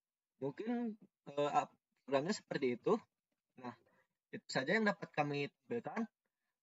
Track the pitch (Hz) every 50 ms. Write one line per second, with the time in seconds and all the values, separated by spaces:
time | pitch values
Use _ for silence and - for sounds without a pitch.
0 | _ _ _ _ _ _ _ - 127 139 139 - 196 226 240 240 247 226 214 -
1 | - - _ _ - - 143 143 147 147 143 151 139 - _ _ _ _ _ _
2 | _ - 135 135 143 175 220 - - - - 156 139 127 123 110 - 156 208 226
3 | - _ _ _ _ _ _ _ _ _ _ - 127 123 120 - _ _ _ _
4 | _ _ _ _ _ _ - 113 - - - 143 131 143 185 226 220 202 180 -
5 | - - - - 147 147 143 143 143 139 - _ _ - - 240 - - 165 220
6 | 233 - _ _ _ _ _ _ _ _ _ _